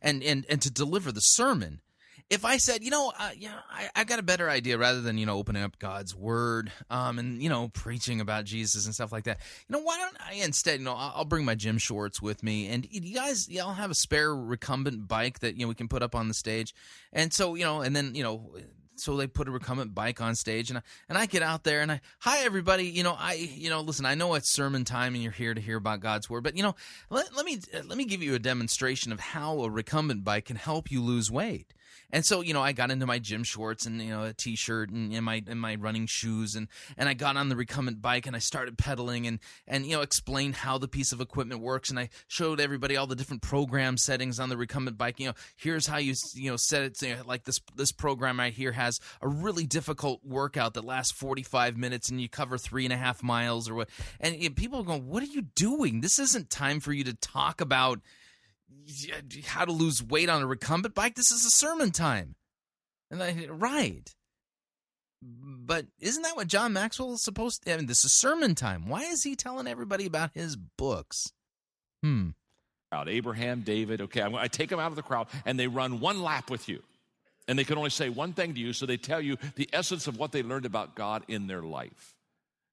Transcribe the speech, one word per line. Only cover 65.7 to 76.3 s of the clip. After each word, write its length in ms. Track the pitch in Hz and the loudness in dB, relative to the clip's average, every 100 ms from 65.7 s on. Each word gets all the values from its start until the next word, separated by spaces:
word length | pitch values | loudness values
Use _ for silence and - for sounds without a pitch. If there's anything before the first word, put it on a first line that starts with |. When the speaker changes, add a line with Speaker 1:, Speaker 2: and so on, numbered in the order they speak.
| 165 - _ | -2 -4 _
Speaker 1:
isn't 240 | 196 294 | -2 0
that 120 | 330 330 | 0 -2
what 120 | 175 | 2
John 260 | 196 233 | 4 4
Maxwell 400 | 196 220 - 254 | 2 0 -2 -4
is 100 | 233 | -2
supposed 400 | - 202 233 - | -2 -2 -2 -2
to, 100 | 180 | 0
I 40 | 165 | 0
mean, 80 | 127 | 2
this 180 | 120 | 4
is 80 | 135 | 6
sermon 420 | - 262 320 262 160 | 6 6 6 4 4
time. 340 | 113 90 92 | 2 0 -2
Why 140 | 175 | -4
is 200 | 330 320 | -2 -2
he 140 | 285 262 | -2 -4
telling 300 | 254 262 247 | -6 -6 -6
everybody 380 | 240 214 196 190 | -6 -2 -2 0
about 260 | 156 160 | 0 -2
his 240 | 156 165 123 | -2 -6 -6
books? 720 | 85 - 135 90 - - - - _ _ _ _ _ _ | -10 -4 0 0 -2 -6 -6 -8 _ _ _ _ _ _
Hmm. 300 | 151 123 87 - _ _ _ _ - | 2 2 2 -4 _ _ _ _ -8
Speaker 2:
About 160 | 78 76 | -6 -2
Abraham, 540 | 113 117 110 120 123 | -2 -2 -2 -2 -2
David, 400 | 107 107 110 110 | 0 0 0 -2
okay, 200 | 98 117 | -2 0
I'm, 140 | 104 113 | 0 0
I 120 | 123 | 0
take 220 | - 160 | 0 -2
them 100 | 175 | 0
out 120 | 165 | -2
of 60 | 151 | -4
the 40 | |
crowd, 260 | - 120 117 139 123 | -2 -2 -2 -4 -2
and 120 | 131 | 0
they 100 | 127 | 0
run 340 | 127 127 117 | 0 0 0
one 200 | 165 202 | 0 0
lap 280 | 170 | 0